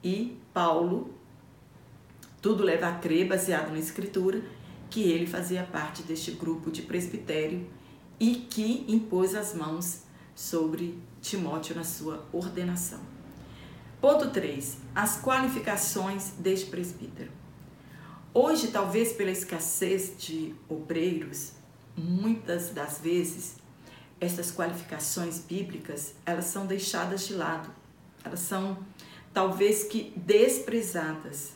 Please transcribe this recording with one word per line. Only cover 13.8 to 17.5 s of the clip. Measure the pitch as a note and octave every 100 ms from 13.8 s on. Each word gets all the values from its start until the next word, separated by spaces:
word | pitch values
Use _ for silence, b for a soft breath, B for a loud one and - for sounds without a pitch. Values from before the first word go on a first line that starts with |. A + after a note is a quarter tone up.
| B B
Ponto | C4+ D4+ C4+
três, | G3 D#3 C#3 C#3 - -
as | - G#3 -
qualificações | C4 C4 C4 C4 A3 G3 - G#3 F#3+ G3 - -
deste | F#3 F#3+ -
presbítero. | F3+ F3+ - - - - - -